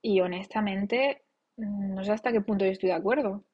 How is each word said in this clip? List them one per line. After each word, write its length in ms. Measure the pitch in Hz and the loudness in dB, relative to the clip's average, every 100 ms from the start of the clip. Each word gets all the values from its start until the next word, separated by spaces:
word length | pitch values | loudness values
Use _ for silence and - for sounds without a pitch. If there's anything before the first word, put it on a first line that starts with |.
Y 160 | 226 196 | 4 2
honestamente, 1000 | 180 180 196 214 208 190 202 240 277 277 _ _ _ - | 2 -2 -4 -2 -2 -2 -2 0 0 -2 _ _ _ -12
no 460 | 214 202 196 190 | -8 -4 -4 -4
sé 80 | 196 | -2
hasta 200 | 220 247 | -2 2
qué 100 | 233 | 0
punto 240 | 208 196 190 | 2 2 2
yo 60 | |
estoy 180 | 190 185 | 2 0
de 40 | 165 | 0
acuerdo. 480 | 190 302 220 202 _ | 2 0 0 -4 _